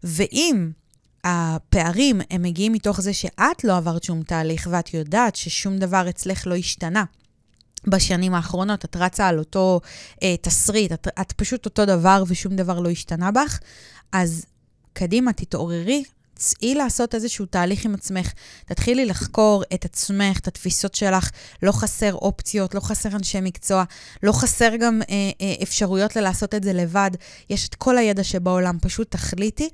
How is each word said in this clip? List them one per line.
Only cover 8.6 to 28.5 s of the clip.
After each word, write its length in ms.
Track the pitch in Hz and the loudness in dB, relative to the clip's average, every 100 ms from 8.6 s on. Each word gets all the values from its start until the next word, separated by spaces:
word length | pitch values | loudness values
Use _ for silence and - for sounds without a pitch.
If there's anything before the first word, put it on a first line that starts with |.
| 196 202 | -2 -2
את 120 | - 175 | -4 -2
רצה 320 | 180 - 196 | -2 2 2
על 100 | 160 | 2
אותו, 420 | 156 196 185 180 - - - - | 0 0 2 2 -2 -20 -20 -2
אה, 120 | 190 175 | 0 0
תסריט, 500 | - - - 214 196 | 0 2 2 2 2
את, 160 | 165 190 - | -2 -6 -6
את 120 | 185 | -6
פשוט 320 | - 214 254 | -4 -2 -2
אותו 220 | 214 - 202 | -4 0 4
דבר 380 | 180 175 196 190 | 6 6 6 4
ושום 300 | 180 190 190 | -2 -2 -2
דבר 240 | 180 175 | -2 0
לא 100 | 175 | -2
השתנה 400 | 175 - 165 180 | -2 -4 -2 2
בך, 300 | 220 302 - - - - - _ | 2 0 -4 -10 -20 -20 -20 _
אז 320 | 190 175 165 - _ _ _ _ | 0 0 -2 -10 _ _ _ _
קדימה, 400 | - 180 220 254 | -6 0 2 2
תתעוררי, 720 | 214 - 151 170 170 175 285 277 _ _ - | -2 -4 -4 -4 -4 -2 -2 -2 _ _ -6
צאי 320 | - - 226 | -4 -2 0
לעשות 400 | 277 262 - 233 | 0 0 0 -2
איזשהו 320 | 226 226 - 190 | -2 -4 -6 -4
תהליך 380 | 185 175 196 | 0 0 0
עם 100 | 220 | -2
עצמך, 380 | 196 - 185 180 - - - | -4 -4 -2 -4 -6 -18 -20
תתחילי 420 | - 180 - 247 247 | -8 -2 0 2 2
לחקור 560 | 180 - - 214 202 - | -2 -2 4 4 4 0
את 100 | 185 | -4
עצמך, 540 | 180 - - 196 202 190 | -6 -6 -2 2 2 2
את 100 | - | -4
התפיסות 460 | - 185 - 196 | -6 -2 -2 -2
שלך, 360 | - 202 190 175 - - - | 0 2 2 0 -6 -20 0
לא 100 | 185 | 0
חסר 420 | 202 214 - 214 | 2 -2 0 0
אופציות, 600 | 185 196 - - 214 190 | 0 -2 -2 -4 -2 -2
לא 60 | 196 | -4
חסר 280 | - 214 214 | -4 -4 -2
אנשי 320 | 202 190 196 | -4 -4 -2
מקצוע, 440 | 190 180 - 190 180 - - - | -4 -4 0 0 0 -6 -20 -2
לא 100 | 202 | 2
חסר 440 | 220 254 - 233 226 | 2 2 4 4 4
גם, 260 | 233 226 - | 2 2 0
אה, 200 | 202 196 - | 0 0 -2
אה, 140 | 196 175 | -4 -2
אפשרויות 540 | 196 - 196 190 208 226 | -4 0 0 2 2 2
ללעשות 380 | 196 185 202 | 0 0 -2
את 80 | 214 | -2
זה 100 | 196 | 0
לבד, 380 | 180 175 185 196 180 - - - | 0 2 2 0 -2 -12 -20 -6
יש 180 | 202 - | -4 -4
את 60 | |
כל 240 | - - 247 | -2 2 4
הידע 260 | 220 196 | 4 2
שבעולם, 540 | 196 190 180 | 0 0 0